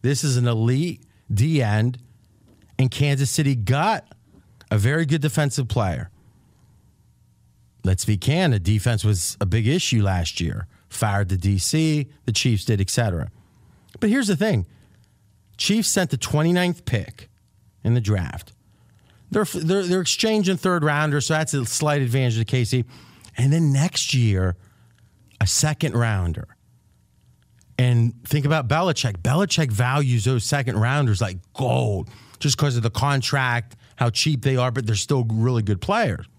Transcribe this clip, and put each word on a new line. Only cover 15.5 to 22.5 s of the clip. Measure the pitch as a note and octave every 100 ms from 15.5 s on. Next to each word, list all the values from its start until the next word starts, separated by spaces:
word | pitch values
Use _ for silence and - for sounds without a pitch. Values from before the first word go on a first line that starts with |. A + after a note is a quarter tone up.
| -
Chiefs | - G#3+ -
sent | - F3+
the | B2+
twenty-ninth | - D3 E3 F3+ F3+ E3+ -
pick | A2 - - - _ _ _ _ _
in | A2
the | B2
draft. | G#2 G2+ D#2 - - _ _ _ _ _ _ _ -
They're, | G#3+
they're, | G#3 F3 D#3+ G3
they're | F3+ F#3
exchanging | F3 - A3 G#3+ F#3 F#3
third | F#3 F3
rounder, | D3+ D3 D3+ C#3+
so | -
that's | D#3 D#3
a | C#3+
slight | A#2+ - D3+ D3
advantage | B2+ C3 B2+ A2+
to |
K | A2